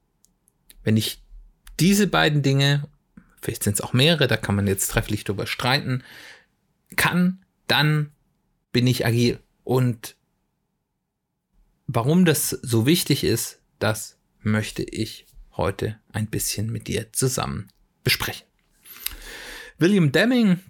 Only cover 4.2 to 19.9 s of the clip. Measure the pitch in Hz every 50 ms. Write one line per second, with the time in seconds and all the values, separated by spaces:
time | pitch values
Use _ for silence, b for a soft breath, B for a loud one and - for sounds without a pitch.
4.2 | 147 123 - - - - 101 101 101 101 98 - - - - 117 107 - 107 104
5.2 | - - 101 101 - - - - - 123 131 143 - 135 127 127 B B B B
6.2 | B B B B B B B _ _ _ _ _ _ _ - - - 160 165 175
7.2 | 180 180 185 - _ _ _ _ _ _ 113 123 143 151 151 151 147 147 - _
8.2 | _ _ _ _ _ _ _ _ _ _ _ 123 120 127 123 - - 117 113 120
9.2 | 120 120 - - - _ _ _ _ - 123 131 127 123 113 110 - - - _
10.2 | _ _ _ _ _ _ _ _ _ _ _ _ _ _ _ _ _ _ _ _
11.2 | _ _ _ _ _ _ _ _ _ _ _ _ _ - 123 147 131 135 156 180
12.2 | 185 170 147 - - - - - - 131 117 113 110 131 170 180 - - 156 -
13.2 | - 76 107 120 - - - _ _ _ _ _ - 104 110 - - - - _
14.2 | _ _ _ _ - 107 107 107 104 - - - - - - - 110 - - -
15.2 | - _ _ - - _ _ - - 85 98 - - 107 107 - _ _ _ 107
16.2 | 107 - - 107 - - - - 107 110 117 113 113 131 - - 110 - - -
17.2 | 135 131 127 - - 69 69 - - - _ _ _ _ _ _ _ - - -
18.2 | - - - - - _ _ _ _ _ _ _ B B B B B B B B
19.2 | B B B B B B B B B B B B 151 175